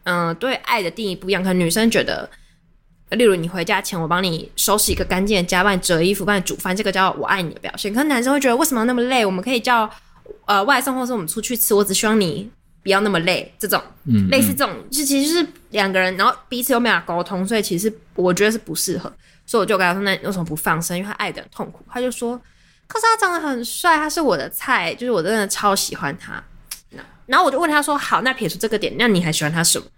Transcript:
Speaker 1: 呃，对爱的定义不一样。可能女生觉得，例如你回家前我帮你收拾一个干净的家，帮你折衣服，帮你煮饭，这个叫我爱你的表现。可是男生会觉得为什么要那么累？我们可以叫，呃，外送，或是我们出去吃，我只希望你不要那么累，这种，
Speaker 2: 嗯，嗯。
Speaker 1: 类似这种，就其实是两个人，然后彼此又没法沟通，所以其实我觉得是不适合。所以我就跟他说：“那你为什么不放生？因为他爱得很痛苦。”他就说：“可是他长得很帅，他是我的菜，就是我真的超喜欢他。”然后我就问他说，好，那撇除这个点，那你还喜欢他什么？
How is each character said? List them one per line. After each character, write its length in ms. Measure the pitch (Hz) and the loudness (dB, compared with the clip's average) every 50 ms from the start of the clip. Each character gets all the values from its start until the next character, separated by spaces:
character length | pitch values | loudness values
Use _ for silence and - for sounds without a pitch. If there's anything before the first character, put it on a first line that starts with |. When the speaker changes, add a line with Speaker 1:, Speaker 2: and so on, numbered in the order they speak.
| _ | _
Speaker 1:
呃， 300 | 175 180 175 170 165 165 | -2 -2 0 0 -2 -4
对 200 | 165 - 262 254 | -4 -4 -4 -4
爱 260 | - - - 233 226 | -4 -2 -2 -2 0
的 80 | 190 165 | -2 -4
定 140 | - - 226 196 | -4 -4 -4 -4
义 80 | 180 | -6
不 140 | 175 - 185 | -6 -2 -2
一 20 | |
样。 100 | 196 180 | -2 0
可 60 | 185 190 | 2 2
能 100 | 185 185 | 2 2
女 100 | 175 165 | 2 2
生 220 | 170 220 220 233 | 2 4 2 4
觉 140 | 220 180 127 | 4 2 0
得， 240 | - - 73 - - - - - _ _ _ _ _ _ _ _ _ _ _ _ _ | 0 -2 -4 -6 -12 -16 -20 -20 _ _ _ _ _ _ _ _ _ _ _ _ _
例 140 | - 220 247 | 0 4 4
如 100 | 220 190 | 4 4
你 140 | 175 165 170 | 4 0 -4
回 160 | 180 185 170 | -4 -4 -2
家 180 | 165 214 190 | 0 0 -2
前 180 | 202 - - 175 | -2 -4 -6 -4
我 60 | 165 | -2
帮 160 | 151 175 180 | 0 0 0
你 260 | 190 185 165 156 - - - | 0 -2 -2 -4 -8 -10 -6
收 240 | - - - 196 214 | -4 0 2 2 2
拾 140 | - - | 2 0
一 20 | 190 | 0
个 100 | - 185 | -2 -2
干 220 | - 185 185 190 | -2 0 0 0
净 100 | 202 220 190 | 2 2 0
的 40 | |
家， 220 | 175 175 190 180 185 | 0 2 2 2 4
帮 100 | 208 196 | 4 2
你 40 | 180 | 2
折 220 | - - 175 160 | 2 2 2 2
衣 140 | 165 185 202 | 4 2 2
服， 100 | 196 190 | 0 0
帮 120 | 202 208 | 0 0
你 40 | 196 | 0
煮 120 | 180 - - | 0 -4 -8
饭， 200 | - - 190 185 | -6 -4 -4 -4
这 80 | 196 214 | -2 -2
个 80 | 214 | -2
叫 180 | 185 190 190 185 | 0 2 2 0
我 140 | - - 139 | 0 -2 -2
爱 160 | - 190 196 | -2 -2 -2
你 100 | 180 156 | -2 -6
的 60 | - - | -8 -10
表 160 | - - - | -12 -12 -10
现。 160 | - - 208 | -6 -6 -4
可 80 | 202 240 | 0 0
是 60 | 294 | 0
男 160 | 311 285 233 | 2 2 0
生 100 | 240 262 | 2 2
会 60 | 277 294 | 0 2
觉 100 | 269 254 | 4 2
得 80 | 233 | 4
为 80 | 254 330 | 4 2
什 80 | - | 0
么 80 | 269 233 | 0 0
要 40 | 220 | 0
那 100 | 240 254 | 0 0
么 80 | 240 | 0
累？ 240 | 240 247 269 254 220 | 0 0 2 2 2
我 40 | 196 | 2
们 120 | 185 185 | 0 -2
可 80 | 180 247 | -4 -2
以 80 | 262 233 | -2 -2
叫， 320 | 208 254 247 233 220 208 - - _ _ _ - _ - - - _ | 2 2 2 2 2 -2 -6 -16 _ _ _ -20 _ -20 -20 -14 _
呃， 180 | - 208 196 | 0 2 2
外 180 | 196 262 277 254 | 4 4 2 2
送， 160 | 262 285 262 | 2 0 -2
或 80 | 254 254 | -2 -2
是 80 | 240 | -2
我 60 | 254 226 | -2 -4
们 80 | 170 | -4
出 140 | 156 - 226 | -4 -6 -6
去 160 | 208 - - | -4 -4 -2
吃， 180 | 226 - - 220 | -2 0 2 4
我 80 | 202 | 4
只 100 | 208 196 | 4 2
希 140 | 190 190 - | 0 0 2
望 140 | 214 220 220 | 2 2 2
你 280 | 202 170 - 151 202 226 - _ _ _ _ _ _ | 2 0 -2 -6 -10 -12 -16 _ _ _ _ _ _
不 40 | 190 | 2
要 120 | 190 196 | 2 2
那 100 | 208 214 | 2 2
么 80 | 196 170 | 2 2
累， 320 | 165 185 180 131 - - _ _ | 2 2 0 0 -2 -8 _ _
这 80 | - | -4
种， 160 | 196 196 - - - - - - | -2 -2 -2 -2 -6 -20 -12 -2
Speaker 2:
嗯， 240 | 147 120 107 98 185 | 2 2 4 4 4
嗯。 0 | |
Speaker 1:
类 120 | - - | 4 4
似 140 | - - 92 | 4 4 2
这 100 | - 277 | 0 -2
种， 80 | 220 - 117 - - | -2 -2 -10 -10 -6
就 160 | - 285 302 | -4 -2 0
其 220 | 269 277 277 277 | 0 2 2 2
实 140 | 294 330 349 | 2 2 0
是 60 | 330 - - - _ _ | 0 -2 -4 -20 _ _
两 220 | - 214 196 190 | -2 -2 0 2
个 60 | 190 185 | 2 2
人， 180 | 185 185 185 | 0 0 0
然 80 | 180 196 | 2 2
后 80 | 240 254 - - - | 2 0 0 -8 -8
彼 140 | 240 247 | -6 -6
此 100 | - - | 0 0
又 60 | 269 240 | 2 2
没 100 | 240 233 | 4 2
法 120 | 196 170 | 2 0
沟 240 | 170 - 175 170 180 | 0 -2 -4 -4 -4
通， 200 | 180 196 180 190 | -4 -4 -4 -2
所 120 | 196 233 | 0 0
以 60 | 220 | 0
其 140 | 202 - 185 | 0 0 -2
实 160 | 170 202 220 214 - - - - | -2 -2 -2 -4 -4 -20 -10 -4
我 180 | - 180 185 | 0 2 2
觉 120 | 180 180 202 | 4 4 2
得 80 | 214 | 2
是 40 | 220 | 2
不 200 | 226 - - 156 | 0 -6 -8 -6
适 200 | - - - 170 | -6 -4 -4 -4
合。 160 | 175 - - - - _ _ _ _ _ | -6 -6 -10 -16 -16 _ _ _ _ _
所 140 | - - 233 | -2 0 0
以 20 | |
我 60 | 190 | 2
就 100 | 165 214 | 2 2
跟 80 | 185 190 | 2 4
他 80 | 175 | 2
说： 80 | 175 196 | 2 2
“那 100 | 202 202 | 0 -2
你 120 | 190 - - | -2 -2 -4
为 60 | 175 | -6
什 80 | 196 180 | -4 -4
么 60 | 165 | -4
不 100 | 165 151 | -6 -6
放 260 | 156 - 202 165 160 | -4 -2 0 0 0
生？ 160 | 165 - 180 | -2 -4 -4
因 60 | 175 | -6
为 40 | 190 | -6
他 60 | 208 214 | -8 -6
爱 180 | - 208 185 | -6 -6 -6
得 100 | 151 - | -6 -8
很 80 | - - | -14 -16
痛 180 | - - 214 - | -12 -12 -12 -12
苦。” 120 | 165 - - - | -12 -20 -20 -12
他 100 | - 247 | -8 -4
就 80 | 247 254 | -4 -4
说： 280 | 240 - 247 233 247 247 _ _ _ _ _ _ _ _ _ | -4 -4 -6 -6 -6 -8 _ _ _ _ _ _ _ _ _
“可 120 | _ - 453 | _ -6 0
是 40 | 440 | 2
他 120 | 453 453 | 2 2
长 160 | 440 415 370 | 4 2 0
得 80 | 349 339 | 0 -2
很 240 | 311 294 269 240 240 | -2 -4 -4 -4 -6
帅， 320 | - - - - 349 320 | -8 -8 0 2 4 4
他 120 | 302 302 311 | 4 2 -2
是 120 | 294 339 | -2 0
我 160 | 320 262 185 | 2 2 2
的 120 | 147 131 - | 0 -2 -6
菜， 460 | - - - - 254 214 175 165 131 | -8 -8 -2 0 0 0 0 -2 -4
就 100 | - 233 | -4 -4
是 60 | 254 | 0
我 100 | 233 185 | 0 0
真 140 | 156 180 226 | 0 0 0
的 120 | 220 202 196 | 0 0 -2
超 260 | - - - 208 196 | -4 0 2 2 2
喜 220 | 196 - - - | 2 0 -4 -6
欢 200 | - - 143 - | -6 -6 -6 -6
他。” 260 | - - - 104 - - - - - - - - - _ _ - 131 - - - - - | -8 -12 -14 -14 -14 -16 -18 -20 -20 -16 -16 -18 -18 _ _ -20 -20 -20 -20 -20 -20 -6
然 120 | - 262 311 | 0 2 4
后 60 | 370 | 4
我 40 | 294 | 4
就 80 | - 311 | 2 2
问 120 | 339 320 | 0 2
他 100 | 302 294 | 2 0
说， 160 | 285 - 294 | 0 0 -2
好， 240 | 285 - - 233 165 | -2 -2 0 0 0
那 100 | 196 262 | 2 0
撇 160 | 262 - 226 160 | -2 0 -4 -4
除 100 | - - | -4 -4
这 100 | - 214 | -4 -2
个 100 | 226 208 | -2 -2
点， 140 | - - 104 135 | -4 -4 -2 0
那 80 | 233 | 2
你 160 | 240 202 175 | 2 4 2
还 100 | 175 160 | 2 0
喜 100 | 156 - 156 | -2 -2 -2
欢 80 | 147 | -2
他 100 | 160 170 | 0 0
什 160 | 170 - - - | 0 2 0 0
么？ 60 | - - _ | -4 -10 _